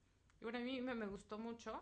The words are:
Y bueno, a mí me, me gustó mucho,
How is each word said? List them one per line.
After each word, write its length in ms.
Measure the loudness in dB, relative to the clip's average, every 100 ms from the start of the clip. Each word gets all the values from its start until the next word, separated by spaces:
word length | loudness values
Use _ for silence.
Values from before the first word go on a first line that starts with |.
| -20 -20 -20 -6
Y 20 |
bueno, 160 | -2 0
a 20 |
mí 200 | 2 2
me, 140 | 2 2
me 120 | 0
gustó 300 | -2 -4 -4
mucho, 440 | -2 -4 -2 -4